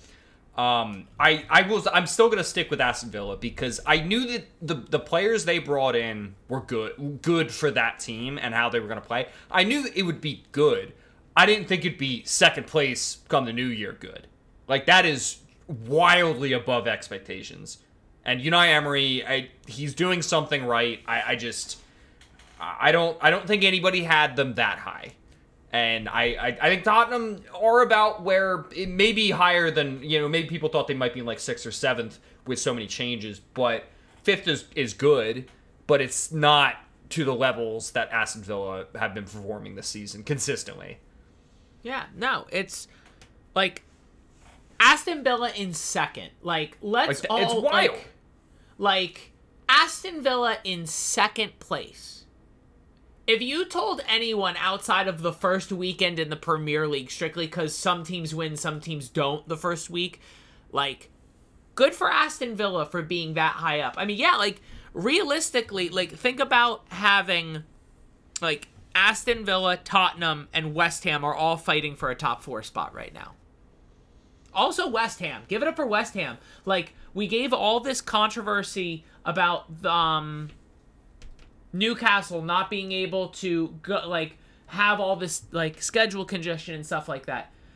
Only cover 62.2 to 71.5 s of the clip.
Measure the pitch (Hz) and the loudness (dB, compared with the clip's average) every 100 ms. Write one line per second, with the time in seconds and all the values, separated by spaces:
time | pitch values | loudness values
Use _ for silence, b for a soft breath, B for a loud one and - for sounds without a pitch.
62.2 | 302 - 247 208 208 175 147 175 160 175 | 2 -2 -6 -4 -2 -2 -4 -6 -4 -4
63.2 | 160 160 160 - 160 147 131 - 202 208 | -2 0 0 0 -2 -2 -2 -4 -6 0
64.2 | 330 277 202 - B B B - 202 339 | 2 4 0 -4 B B B -4 2 2
65.2 | 311 311 320 247 226 196 175 180 175 - | 2 0 0 -2 -2 -4 -2 -2 -4 -2
66.2 | 254 254 277 247 240 226 - 175 208 202 | -2 0 2 4 4 0 -10 0 4 4
67.2 | 180 175 165 156 156 - _ _ - _ | 2 -2 -2 -8 -12 -20 _ _ -20 _
68.2 | _ - 165 151 - - - 185 202 214 | _ -4 -2 -2 -6 -20 -2 4 4 2
69.2 | - 233 202 185 185 180 - 196 180 175 | -2 -2 0 0 2 -2 0 2 2 0
70.2 | 170 147 143 165 156 151 170 - - 147 | -2 -2 -4 -4 -2 0 0 0 -2 -2
71.2 | 147 147 160 | -2 0 0